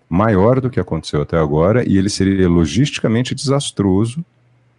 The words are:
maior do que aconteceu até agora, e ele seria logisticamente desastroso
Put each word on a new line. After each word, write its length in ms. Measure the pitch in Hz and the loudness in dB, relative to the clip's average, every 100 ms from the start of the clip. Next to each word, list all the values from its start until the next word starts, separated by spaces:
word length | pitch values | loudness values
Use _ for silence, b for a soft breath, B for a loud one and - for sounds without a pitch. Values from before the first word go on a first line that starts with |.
| - | -4
maior 500 | 87 110 110 104 131 | 0 2 4 4 2
do 120 | 127 | 0
que 80 | - | -4
aconteceu 420 | 87 82 - 78 | -4 -6 -4 -4
até 160 | 73 82 | -2 -2
agora, 500 | 78 73 85 113 - | 0 2 2 2 2
e 120 | 98 | 0
ele 100 | 95 | 0
seria 400 | - 98 98 92 | 0 0 2 2
logisticamente 840 | 87 80 80 143 - 135 113 127 131 | 2 2 0 -2 -2 -2 -2 -2 -4
desastroso 920 | 127 139 - - 101 92 113 131 170 _ _ _ _ | -2 -2 -2 -2 0 0 -2 -6 -12 _ _ _ _